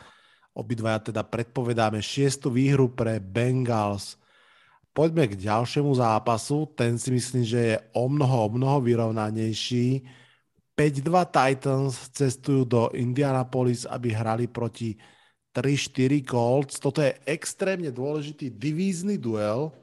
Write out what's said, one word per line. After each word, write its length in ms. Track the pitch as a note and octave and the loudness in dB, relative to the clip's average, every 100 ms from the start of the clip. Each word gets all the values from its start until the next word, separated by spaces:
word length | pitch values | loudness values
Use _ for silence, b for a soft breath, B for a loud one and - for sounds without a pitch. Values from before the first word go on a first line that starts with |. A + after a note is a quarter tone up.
| b b b b b | b b b b b
obidvaja 560 | - A2 A#2 A2 A2 A2 | -12 -8 -4 0 -2 -2
teda 160 | A2 G#2 | -6 -4
predpovedáme 720 | A2+ A#2+ - A#2+ A#2 A2 G#2+ | -6 -6 -4 -2 0 0 0
šiestu 480 | G#2 - C#3 C3+ C#3+ | -4 0 0 0 -2
výhru 480 | A#2+ C#3 C#3 B2+ | 2 4 4 2
pre 240 | B2 A2 A2 | 2 -2 -2
Bengals. 960 | F#2+ G2+ B2 B2+ B2 A2+ G#2 G2+ - - b b b b b b _ | -2 0 0 0 0 0 0 -2 -8 -16 b b b b b b _
Poďme 400 | - D#3+ E3 B2 | 0 2 2 0
k 160 | G2 G2+ | 0 -2
ďalšiemu 400 | G#2+ A#2+ D3 C#3+ B2+ | 0 0 0 2 2
zápasu. 640 | A#2 G#2+ A#2 A2+ - D3 D3 - | 4 2 2 -2 0 -2 -2 0
Ten 160 | A#2 | 0
si 160 | A#2 - | 0 0
myslím, 320 | B2+ A#2 B2+ | -2 0 -2
že 180 | A2+ A#2+ A#2 | 0 2 2
je 20 | A2 - A2 | 0 -2 -2
o 80 | B2 | 0
mnoho, 400 | D3 C3 B2+ G#2+ | 2 2 2 2
o 80 | |
mnoho 240 | A#2 C3 C#3+ A#2+ | 0 2 2 2
vyrovnanejší. 1200 | A#2 A2+ A2+ G#2+ A2 A2 G#2+ - B2 B2 C3+ b b b b b _ _ - | 2 2 -2 -4 -2 -2 -4 -2 0 0 -2 b b b b b _ _ 0
Päť 240 | D3+ C3+ | 0 0
dva 240 | C#3 F3+ F3 | 0 2 2
Titans 800 | D#3 C3+ C3+ C#3 C3+ C#3 B2+ - | 2 2 2 0 0 0 -4 -10
cestujú 480 | - C3+ A#2+ - C3+ | -2 0 0 0 2
do 200 | A#2+ A#2+ A#2+ | 4 2 2
Indianapolis, 880 | - A#2+ B2 C#3+ C3 B2+ B2+ B2 A#2 | 0 -2 0 2 2 0 0 0 -2
aby 320 | - B2+ A#2+ | -6 -6 -2
hrali 320 | A2 A2 A2+ A#2+ | -2 0 -2 -2
proti 480 | A#2+ A#2 - A2+ G#2 b b b b _ | -4 -6 -4 -8 -8 b b b b _
tri 260 | - C3 | -2 0
štyri 480 | C#3+ - - B2+ D3 | 0 -2 0 2 2
Colts. 560 | C3 B2 A#2 C3+ C3+ - | 0 0 2 2 0 -2
Toto 240 | C#3+ - | -2 2
je 160 | C#3+ - - | 2 0 -4
extrémne 640 | - - - F#3+ F#3+ D#3+ | -6 -6 -4 -4 -2 -4
dôležitý 600 | A#2+ C3+ D3+ D3 D3+ C#3 | -6 -4 -4 -8 -10 -12
divízny 680 | G#2 C#3+ D#3 G3 E3+ F#3+ G3 | -6 -4 -2 -2 -2 -4 -4
duel. 560 | A#2+ G#2+ G#2 A2+ D#3 - | -2 -2 0 -2 -4 -8